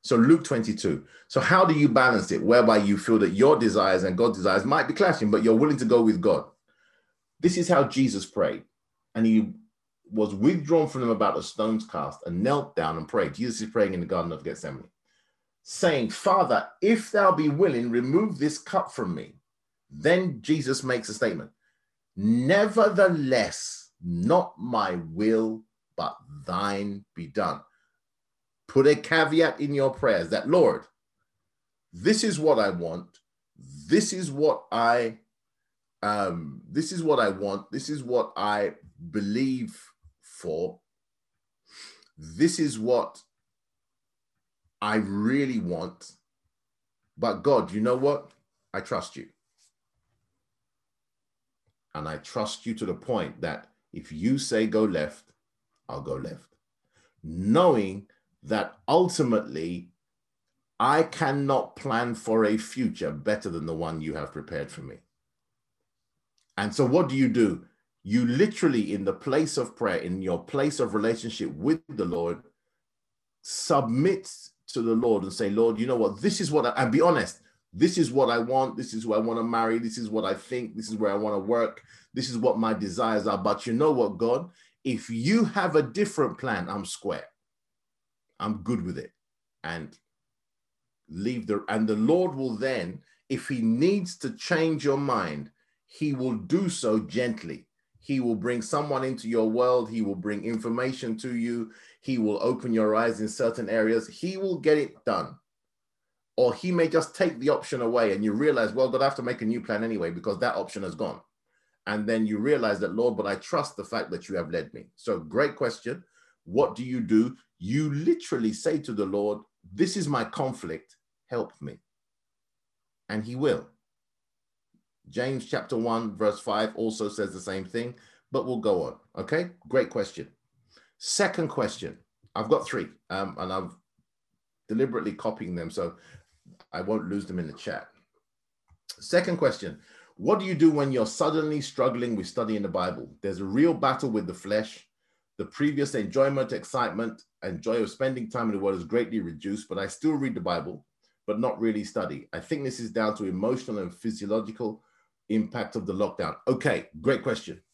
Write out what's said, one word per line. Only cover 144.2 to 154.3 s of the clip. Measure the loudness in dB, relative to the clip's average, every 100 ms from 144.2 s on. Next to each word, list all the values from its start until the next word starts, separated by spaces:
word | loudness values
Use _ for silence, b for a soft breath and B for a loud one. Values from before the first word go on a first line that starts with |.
| -4
the |
flesh. | -10 -2 -2 -2 -12 _ _ _ _ _ -12
The | -12
previous | -2 -2 0 -2 -2
enjoyment, | -2 2 2 2 -2
excitement, | -6 -6 -4 -2 -4 -6 -8 _ _
and | -10 -6
joy | -2 -2
of | -2
spending | -2 -4 -4 -6
time | -4 -2
in | -2
the |
Word | -2 -4
is | -2
greatly | -2 0 -4
reduced, | -6 -8 -8 -8 -8
but | -6
I | -6
still | -2 -2
read | 0 -2
the | -4
Bible, | -4 -4 -4 -12 _ _ _ _ -6
but | -2
not | -2 0
really | -2 -2
study. | -4 -6 -6 -8 -10
I | -12
think | -6 -4
this | -4 -6
is | -6
down | -2 0 -2
to | -4
emotional | -2 -2 -2 -4 -8
and | -8
physiological | -8 -8 -6 -2